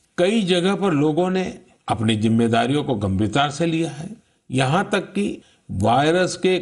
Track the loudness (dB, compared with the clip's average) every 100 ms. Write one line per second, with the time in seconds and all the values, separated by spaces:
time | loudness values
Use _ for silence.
0 | _ -2 2 2 2 2 0 0 0 2
1 | 2 2 0 0 -4 -8 -18 _ -6 -2
2 | 0 2 2 2 2 2 0 -2 -2 -2
3 | -2 0 0 0 -2 -2 -2 -2 -4 -8
4 | -14 -16 _ _ -6 -2 0 0 0 -2
5 | -4 -4 -4 -6 -14 _ -10 -2 2 2
6 | 4 2 0 0 0 0